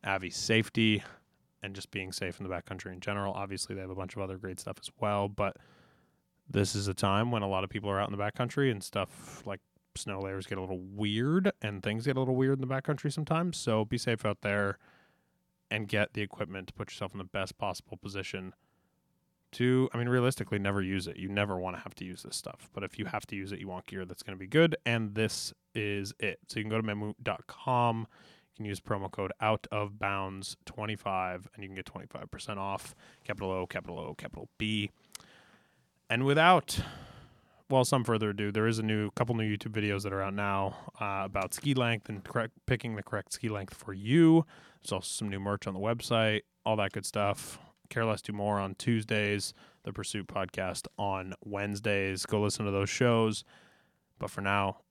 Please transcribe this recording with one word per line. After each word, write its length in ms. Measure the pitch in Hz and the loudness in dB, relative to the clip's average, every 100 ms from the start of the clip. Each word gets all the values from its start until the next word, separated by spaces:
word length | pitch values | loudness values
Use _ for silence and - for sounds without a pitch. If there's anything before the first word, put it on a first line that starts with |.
Avi 260 | 101 98 92 | -2 -2 -2
safety 720 | - - 113 110 - 110 104 - - _ _ _ _ | -6 4 4 4 4 6 6 0 -18 _ _ _ _
and 140 | 101 | -12
just 160 | 95 - | -12 -8
being 220 | 104 95 | -8 -6
safe 260 | 95 92 87 | -6 -6 -6
in 100 | 95 | -6
the 60 | |
backcountry 380 | 90 - 95 95 | -6 -6 -10 -10
in 80 | 92 | -8
general. 340 | 98 101 101 | -4 -2 -2
Obviously, 400 | 98 98 98 - | -4 -6 -6 -6
they 60 | 98 | -6
have 100 | 92 | -8
a 60 | 95 | -6
bunch 180 | 92 | -8
of 80 | - | -6
other 160 | 95 95 | -6 -6
great 220 | 92 92 | -8 -8
stuff 160 | - 87 | -10 -10
as 80 | - _ | -12 _
well, 280 | 107 104 101 | 0 2 0
but 280 | 101 101 - - - - _ _ _ _ _ _ | 0 -2 -2 -16 -20 -20 _ _ _ _ _ _
this 280 | 98 98 101 | 2 4 2
is 100 | 101 | -2
a 80 | |
time 380 | 95 101 98 117 | 2 4 4 4
when 100 | 117 | 2
a 60 | 101 | 2
lot 160 | 95 | 0
of 40 | 95 | 0
people 220 | 107 101 | -2 0
are 80 | 98 | 0
out 100 | 101 | 0
in 80 | 101 | 0
the 60 | |
backcountry 480 | 101 - 123 - 135 | -4 -2 -2 2 2
and 100 | 107 | 2
stuff, 600 | - 107 95 - - - | -2 -2 -2 -4 -18 -14
like, 140 | - 98 _ _ _ - | -10 -10 _ _ _ -12
snow 240 | - 98 | -6 -4
layers 260 | 98 95 95 | -4 -4 -4
get 100 | 98 | -4
a 40 | |
little 180 | 92 92 | -4 -6
weird 720 | 92 101 104 104 127 170 190 - | -6 -2 0 2 2 4 2 0
and 220 | 107 101 | -4 -2
things 240 | 101 110 120 | -2 0 0
get 100 | 131 | 0
a 40 | |
little 160 | 131 127 | 2 4
weird 260 | 131 135 | 4 2
in 60 | 131 | 0
the 40 | |
backcountry 400 | 135 135 143 151 | -4 -2 -2 -2
sometimes. 440 | 139 151 160 175 160 | -2 0 2 2 -2
So 280 | - 110 | 2 2
be 140 | 110 120 | 4 0
safe 260 | - 113 | 0 0
out 180 | 110 101 | 0 0
there 360 | 104 101 101 98 - - _ _ _ _ _ _ _ | 0 2 2 0 -10 -20 _ _ _ _ _ _ _
and 200 | 107 104 | -2 0
get 240 | 107 104 | 2 2
the 100 | - | 0
equipment 460 | 101 - 95 95 92 | -6 -4 -6 -6 -10
to 40 | |
put 200 | - - | -10 -10
yourself 180 | - 98 | -6 -8
in 80 | 101 | -8
the 60 | |
best 340 | 92 101 95 - | -6 -4 -4 -4
possible 380 | 104 90 - 90 | -4 -4 -10 -12
position 580 | 101 101 95 101 92 - _ _ _ _ _ _ _ _ _ | -8 -6 -6 -6 -8 -12 _ _ _ _ _ _ _ _ _
to, 400 | - 123 127 131 | 2 6 6 4
I 60 | 120 | 2
mean, 100 | 120 | 2
realistically, 520 | 127 123 135 98 101 | 4 4 2 -2 0
never 200 | 101 101 | 2 2
use 280 | 95 95 85 | 2 0 -2
it. 80 | - | -6
You 120 | 92 | -2
never 300 | 98 101 92 | 2 2 2
wanna 200 | 90 87 | -2 -6
have 180 | - - | -10 -12
to 80 | |
use 180 | - 90 | -10 -10
this 140 | - - | -8 -8
stuff. 340 | - - - | -8 -14 -14
But 120 | - | -8
if 160 | 98 - | -8 -6
you 60 | 98 | -6
have 200 | 104 - | -6 -6
to 80 | |
use 160 | 101 95 | -10 -8
it, 80 | 101 | -8
you 80 | 95 | -8
want 200 | 90 - | -10 -8
gear 180 | 98 | -8
that's 180 | 90 92 | -8 -10
gonna 160 | - 95 | -12 -10
be 80 | 95 | 0
good, 300 | 139 165 151 - | 6 6 4 0
and 300 | 117 110 104 | 2 0 2
this 360 | 110 - - - _ | 0 0 -6 -10 _
is 400 | - 104 101 98 - | -4 -2 -2 -4 -4
it. 180 | 107 85 _ | -4 -4 _
So 140 | - | -6
you 40 | |
can 60 | 107 | -2
go 100 | 110 | 0
to 60 | 110 | 0
mammut 300 | 104 104 101 | -2 -4 -4
dot 280 | 113 92 - | -4 -4 -6
com. 580 | - - 123 120 113 110 - - - _ | -10 0 4 4 2 -4 -12 -20 -20 _
You 40 | _ | _
can 20 | 107 | -8
use 140 | 98 | -8
promo 300 | - 104 95 | -4 -4 -4
code 220 | - 95 - | -4 -6 0
out 260 | 110 110 - | 0 0 -2
of 280 | 104 104 104 | -4 -4 -4
bounds 580 | 101 98 95 95 95 - | -2 -2 -4 -6 -10 -12
twenty-five, 840 | - - 107 107 - 95 92 90 95 | -14 -8 -6 -4 -2 -2 -2 -6 -10
and 80 | - | -14
you 60 | 98 | -12
can 80 | 95 | -10
get 100 | 92 | -10
twenty-five 440 | - - - - | -12 -12 -12 -12
percent 280 | 98 - 101 | -12 -8 -6
off, 360 | 98 98 - - - - | -4 -4 -6 -18 -20 -20
capital 260 | - 107 98 | -10 -4 -2
O, 160 | 95 90 | -2 -2
capital 320 | 95 87 82 | -6 -6 -8
O, 160 | 78 | -8
capital 340 | 76 - - 117 _ | -8 -10 -12 -14 _
B. 320 | 107 107 104 _ _ - - - - - _ _ _ _ _ | -2 0 -2 _ _ -20 -20 -20 -20 -20 _ _ _ _ _
And 140 | 117 | 2
without, 560 | 135 143 165 180 - - - - - - - - _ _ _ | 4 6 8 8 4 -4 -4 -8 -16 -20 -20 -20 _ _ _
well, 160 | 131 | 4
some 180 | 127 139 | 6 4
further 280 | 117 113 107 | 4 2 2
ado, 200 | 101 104 | 0 0
there 160 | 107 110 | 4 4
is 120 | 113 | 4
a 40 | |
new, 280 | 110 107 107 | 2 2 0
couple 240 | - 120 | 0 0
new 100 | 117 | 2
YouTube 280 | 110 104 117 | 0 -2 -2
videos 300 | 107 104 98 | -2 0 0
that 100 | 101 | 0
are 100 | 95 | -2
out 100 | 98 | -2
now, 420 | 98 101 98 98 - - - | -2 0 2 0 -4 -14 -8
uh, 240 | 104 98 98 | -4 -2 -2
about 260 | 101 92 | -2 -2
ski 220 | - 143 | -2 0
length 340 | 131 120 113 - | 2 2 2 -2
and 160 | 104 | -10
correct, 300 | - 123 113 - | -4 -2 -2 -6
picking 320 | - 123 120 110 | 0 0 0 -6
the 60 | |
correct 320 | 101 107 - | -4 -6 -6
ski 160 | - 117 | -6 -2
length 240 | 104 95 | -2 -6
for 180 | - - | -10 -10
you. 520 | 98 104 147 165 165 160 - - - | -8 4 8 10 8 6 -6 -20 -16
There's 100 | - | -4
also 120 | 98 | -4
some 240 | - - 107 | -4 -4 -2
new 100 | 98 | -2
merch 280 | 98 101 - | 0 0 -2
on 80 | |
the 60 | 92 | -2
website, 600 | 104 117 - 117 110 107 - _ | 0 0 2 4 4 2 -2 _
all 120 | - 110 | 0 2
that 160 | 98 | 2
good 120 | 107 101 | -2 -4
stuff. 520 | - 101 101 - - - _ _ | 0 0 0 -4 -14 -18 _ _
Care 160 | - 113 | 0 0
Less 160 | 104 | 0
Do 100 | - | -2
More 260 | 104 104 101 | -4 0 2
on 160 | 98 | 0
Tuesdays, 800 | 95 - 117 107 110 104 104 - - - _ | -2 0 0 2 2 2 2 -2 -8 -20 _
the 80 | - | -10
Pursuit 340 | 104 98 107 90 | -8 -6 -6 -4
Podcast 600 | - 92 - 92 90 - - | -4 -4 -2 -4 -4 -8 -4
on 380 | 101 95 95 90 | -2 -2 -4 -10
Wednesdays. 800 | - 98 104 101 110 101 98 95 | -8 -4 -2 -2 2 2 2 -2
Go 160 | - 107 | 0 2
listen 240 | 104 - | 2 2
to 80 | 104 | 0
those 160 | 98 98 | 2 0
shows. 540 | - 123 113 110 104 - - - _ _ _ _ _ | 4 6 6 4 0 -8 -20 -20 _ _ _ _ _
But 120 | - | -6
for 100 | - | -2
now 380 | 98 101 98 - _ | 2 4 4 0 _